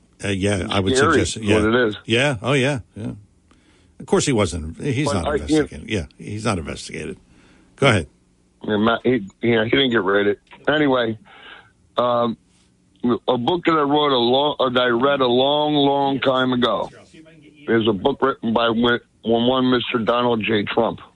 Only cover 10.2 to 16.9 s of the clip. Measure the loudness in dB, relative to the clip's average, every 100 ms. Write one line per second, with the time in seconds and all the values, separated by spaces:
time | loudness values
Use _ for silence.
10.2 | 2 -2 _ -8 -2 0 2 2 -2 -4
11.2 | -12 -20 -20 -20 -20 _ _ -2 0 0
12.2 | 0 -4 _ _ _ _ _ _ -2 -2
13.2 | 0 0 0 0 0 0 2 2 2 2
14.2 | 2 2 0 0 0 0 2 2 2 2
15.2 | 2 2 2 2 2 2 2 2 0 0
16.2 | 0 0 0 0 0 -2 -4